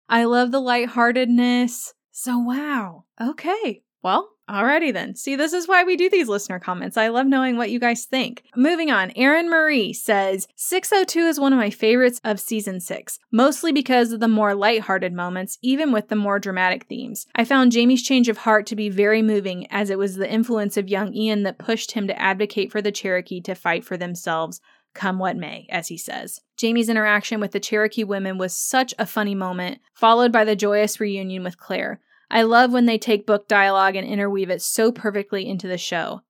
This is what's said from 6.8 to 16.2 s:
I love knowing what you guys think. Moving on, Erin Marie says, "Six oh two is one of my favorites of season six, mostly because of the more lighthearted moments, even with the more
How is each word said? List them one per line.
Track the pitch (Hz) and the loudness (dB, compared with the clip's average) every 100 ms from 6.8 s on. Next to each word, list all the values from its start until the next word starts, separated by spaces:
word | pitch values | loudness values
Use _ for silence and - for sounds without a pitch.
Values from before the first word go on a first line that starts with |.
| 185 226 | -4 -2
I | 220 | 0
love | 240 269 | 2 2
knowing | 269 262 240 | 2 2 -2
what | 214 | -2
you | 240 | -2
guys | 240 233 - | -2 -2 -4
think. | 262 214 - _ 240 | -4 -4 -8 _ 2
Moving | 285 339 311 | 2 2 0
on, | 214 185 208 | 0 0 2
Erin | 269 320 339 | 2 4 2
Marie | 330 311 277 190 | 2 4 2 0
says, | - - 202 196 190 - - | -4 0 2 2 -2 -6 -10
"Six | - 370 - | -4 -2 2
oh | 403 | 2
two | 370 330 330 | 2 2 2
is | 285 | 2
one | 277 | 4
of | 262 | 4
my | 208 | 2
favorites | - 220 247 247 247 | 0 2 4 4 2
of | 226 202 | -4 -4
season | - 220 208 185 | -4 -6 -4 -8
six, | - - - - - | -8 -10 -12 -16 -2
mostly | 220 277 269 339 | 4 4 2 0
because | 285 262 247 233 | 0 2 2 2
of | 226 | 0
the | 226 | 2
more | 214 208 202 | 2 2 2
lighthearted | 208 226 202 190 185 | 2 2 0 -2 -2
moments, | 175 180 185 190 - | -4 -6 -6 -8 -6
even | 247 269 311 | -2 0 2
with | 220 208 | 0 0
the | |
more | 214 | -2